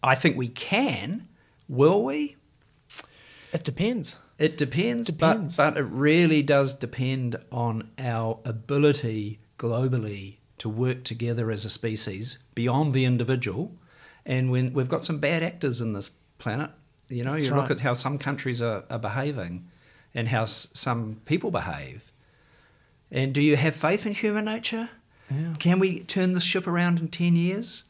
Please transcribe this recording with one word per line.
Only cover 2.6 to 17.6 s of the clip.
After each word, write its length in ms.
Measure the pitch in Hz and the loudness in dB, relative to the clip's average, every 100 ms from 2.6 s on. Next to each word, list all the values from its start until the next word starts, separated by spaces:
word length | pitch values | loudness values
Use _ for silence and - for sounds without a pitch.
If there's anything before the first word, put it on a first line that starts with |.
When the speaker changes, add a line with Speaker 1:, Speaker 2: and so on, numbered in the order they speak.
| _ _ _ - - - - - - | _ _ _ -18 -18 -20 -20 -20 -8
Speaker 2:
It 100 | 160 | -6
depends. 520 | - 127 202 247 - - - _ | -4 -2 0 0 -4 -10 -16 _
Speaker 1:
It 180 | 156 160 | 0 2
depends, 500 | 139 127 220 240 233 | -2 0 0 0 -2
Speaker 2:
Depends. 480 | 156 160 220 160 - | 2 4 4 0 2
Speaker 1:
but, 180 | 147 | 2
but 60 | - | 2
it 40 | |
really 580 | 127 120 147 160 175 156 | -2 2 4 6 6 4
does 320 | 139 139 139 | 4 4 4
depend 640 | 131 117 - 127 131 123 113 - | -2 -8 -4 -2 -2 -2 -4 -6
on 380 | 123 117 110 - - | -4 -2 -2 -6 -8
our 400 | 127 113 113 113 | -4 -2 -2 -4
ability 920 | 127 110 - 139 147 143 120 110 107 110 _ _ | -6 -8 -2 4 4 4 0 -4 -6 -10 _ _
globally 800 | 117 113 131 127 107 101 98 101 _ _ | -2 0 0 0 -2 -8 -12 -18 _ _
to 100 | 110 | -6
work 360 | 107 127 127 | -2 -2 -2
together 460 | 127 117 120 117 113 | -6 -4 -2 -2 -2
as 140 | 107 | -2
a 60 | 113 | -2
species 680 | - 117 110 - 95 117 - _ | -2 -2 -2 -4 -4 -8 -10 _
beyond 400 | - 120 127 151 | -2 0 2 2
the 100 | 131 | 2
individual. 680 | 127 123 120 131 127 98 185 - _ _ - - | 2 2 2 0 -2 -4 -6 -10 _ _ -20 -18
And 260 | - 127 131 | -4 0 2
when 220 | 127 127 | 2 0
we've 160 | 131 131 | 0 -2
got 160 | 165 | -2
some 140 | - 156 | -2 -2
bad 240 | 143 165 | 0 0
actors 380 | 165 170 143 123 | -2 -2 -4 -2
in 120 | 113 | -4
this 180 | 101 101 _ _ _ | -4 -6 _ _ _
planet, 320 | - 113 156 - _ _ _ | -4 -4 -6 -10 _ _ _
you 140 | 123 | -6
know, 100 | 123 | -4
Speaker 2:
That's 120 | 151 139 | -2 2
Speaker 1:
you 40 | |
look 100 | 139 | 2